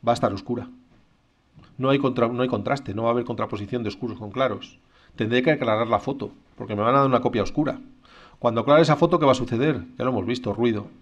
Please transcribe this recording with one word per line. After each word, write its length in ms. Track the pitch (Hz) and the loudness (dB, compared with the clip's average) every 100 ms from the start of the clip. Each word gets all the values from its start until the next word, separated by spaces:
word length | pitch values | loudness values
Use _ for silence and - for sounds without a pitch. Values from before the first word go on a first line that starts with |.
| 117 | 0
va 60 | |
a 20 | |
estar 180 | 120 120 | 0 0
oscura. 360 | 98 - 120 - - _ _ _ _ _ _ _ - - - | -4 -6 -8 -8 -18 _ _ _ _ _ _ _ -20 -20 -4
No 140 | 131 | 0
hay 80 | 139 | 2
contra-, 300 | 143 123 117 | 2 0 0
no 140 | 120 | 0
hay 60 | 127 | -2
contraste, 460 | 117 101 139 - | -2 -2 -4 -4
no 80 | 101 | -4
va 80 | 113 | 0
a 20 | |
haber 120 | 120 | 0
contraposición 580 | 123 113 110 104 101 123 | -2 -6 -6 -6 -6 -6
de 60 | 110 | -6
oscuros 300 | - 120 104 | -6 -10 -10
con 120 | 107 | -10
claros. 480 | 110 131 98 - - _ _ _ - | -2 -2 -2 -12 -20 _ _ _ -6
Tendré 260 | 107 123 | 0 2
que 80 | 127 | 2
aclarar 360 | 147 117 107 113 | 2 2 0 2
la 120 | 107 | 0
foto, 340 | - 139 107 - _ - | -2 -6 -8 -12 _ -16
porque 180 | - | -8
me 80 | 104 | -2
van 120 | 110 | 2
a 40 | 135 | 4
dar 80 | 135 | 4
una 140 | 123 | 2
copia 220 | 120 110 | 2 0
oscura. 380 | 98 - 151 - - - _ - - - | -2 -2 -2 -4 -12 -20 _ -20 -20 -2
Cuando 240 | 120 113 | -2 0
aclare 200 | 113 151 | 4 6
esa 140 | 160 147 | 6 4
foto, 220 | 170 170 | 4 4
¿qué 80 | 151 | 4
va 60 | |
a 20 | |
suceder? 500 | 127 120 117 143 127 87 - | 2 0 0 0 -2 -6 -4
Ya 60 | |
lo 60 | 123 | -2
hemos 160 | 123 98 | -2 -2
visto, 280 | 95 110 | -4 -4
ruido. 320 | 104 120 110 90 - | 0 0 0 -6 -18